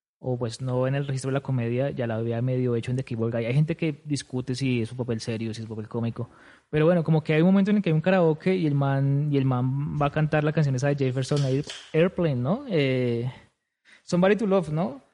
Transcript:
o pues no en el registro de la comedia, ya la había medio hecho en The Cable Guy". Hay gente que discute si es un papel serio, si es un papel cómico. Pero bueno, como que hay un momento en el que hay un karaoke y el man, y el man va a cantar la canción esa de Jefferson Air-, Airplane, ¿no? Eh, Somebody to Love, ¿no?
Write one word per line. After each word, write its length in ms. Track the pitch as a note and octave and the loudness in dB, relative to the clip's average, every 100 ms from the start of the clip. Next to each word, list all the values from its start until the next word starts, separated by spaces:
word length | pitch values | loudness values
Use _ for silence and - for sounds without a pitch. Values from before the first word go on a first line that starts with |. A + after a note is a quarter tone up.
| _ _ | _ _
o 200 | C3 B2 | -6 -4
pues 220 | A#2 A2+ | -4 -6
no 260 | C3 B2 C3 | -4 0 0
en 80 | C#3 | -2
el 100 | C#3+ | -4
registro 200 | C3+ C3+ | -4 -2
de 40 | |
la 80 | C3+ | -4
comedia, 480 | C3+ C3 A#2 A#2+ C#3 | -2 -2 -2 -2 -2
ya 160 | C#3 A#2 | -4 -4
la 80 | A2 | -2
había 260 | A#2 A#2 | -4 -2
medio 320 | B2+ B2+ B2+ A#2 | -2 -2 0 -2
hecho 120 | A2 | -2
en 60 | B2+ | -6
The 60 | |
Cable 280 | C3 A2+ A2+ | -4 -4 -2
Guy". 140 | A#2 A#2 | -2 0
Hay 60 | |
gente 220 | C3+ D#3 E3 | 0 0 0
que 260 | E3 D3 D3+ | -4 -4 -6
discute 500 | C#3 - B2+ B2+ B2+ | -6 -4 -8 -6 -4
si 260 | C3+ B2 | -2 -2
es 80 | A2 | -2
un 40 | B2 | -6
papel 220 | A#2 A2+ | -4 -4
serio, 340 | - A2+ A2+ | -4 -6 -6
si 60 | A2 | -8
es 60 | A2 | -10
un 60 | A2 | -10
papel 140 | G#2+ | -8
cómico. 400 | A#2 A#2 A2+ A#2 - - - _ | -4 -4 -6 -12 -14 -20 -20 _
Pero 160 | D3+ D#3 | 2 4
bueno, 180 | F3 | 4
como 180 | D#3 D#3+ | 4 0
que 120 | - | 2
hay 80 | D#3 | 4
un 60 | F3 | 6
momento 240 | G3 G3 | 6 4
en 60 | G#3 | 2
el 60 | |
que 60 | F#3 | 2
hay 40 | |
un 80 | D#3 | 2
karaoke 540 | F#3 F#3+ E3 D#3 F#3 F#3+ | 4 4 4 2 0 0
y 100 | D#3 | 2
el 100 | C#3+ | 2
man, 520 | C#3 C#3 C#3 C#3 D3 | 2 2 2 0 2
y 40 | C#3 | 2
el 60 | C3 | 2
man 540 | B2 C3 C#3 D3+ D3 | 2 0 -2 -4 -2
va 40 | C#3+ | 0
a 60 | |
cantar 340 | D#3 D3+ D#3 D3+ | 0 2 2 2
la 80 | |
canción 200 | D#3 C#3+ | 2 2
esa 140 | C3 C#3+ | 2 0
de 80 | C#3 | 0
Jefferson 480 | C3 B2+ C3 D3 | 0 0 -2 0
Air-, 220 | C3+ C3+ D3+ - - | 2 0 -4 -12 -2
Airplane, 460 | D#3+ F#3 F#3+ E3 B2+ | 2 2 2 0 0
¿no? 260 | B2 A#3 C#4+ | 0 -2 0
Eh, 600 | E3+ C#3 C3 B2 A#2 B2 - - _ _ _ _ - | 0 2 2 0 0 -4 -8 -20 _ _ _ _ -20
Somebody 340 | - F3 F#3+ G3+ | -2 2 4 4
to 100 | G#3 | 2
Love, 220 | F#3+ D3+ | 0 0
¿no? 320 | D3+ G3+ C4+ _ | -2 -4 -6 _